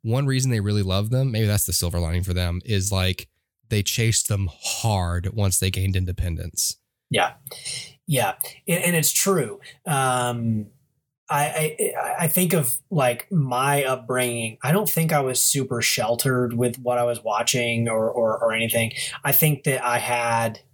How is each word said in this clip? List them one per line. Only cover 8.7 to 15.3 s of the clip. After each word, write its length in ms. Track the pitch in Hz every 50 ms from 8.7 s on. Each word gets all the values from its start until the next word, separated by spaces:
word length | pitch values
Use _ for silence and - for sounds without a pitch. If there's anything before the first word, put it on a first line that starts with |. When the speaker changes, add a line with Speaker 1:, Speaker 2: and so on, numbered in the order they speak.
| 170 175 -
Speaker 2:
and 120 | 175 175
it's 160 | 160 147 -
true. 480 | - - - 196 190 165 127 107 - - - - - _ _
Um, 840 | 185 147 135 135 131 127 127 123 123 123 120 117 113 110 107 107 - _ _ _ _ _ _ _ _ _ _ _ -
I, 460 | - 285 277 - - 156 156 156 - - - - - -
I, 160 | - - - -
I 60 | 175 160
think 240 | - 185 185 165 185
of, 260 | 165 135 - - - _ _
like, 400 | 196 151 131 123 120 - - _
my 540 | 196 165 139 131 123 127 135 143 143 143 135
upbringing. 720 | 131 131 120 117 117 127 127 123 120 120 120 113 113 113 _ -
I 80 | 131
don't 180 | 160 202 214 -
think 220 | - 165 165 160
I 80 | 165 143
was 220 | 135 131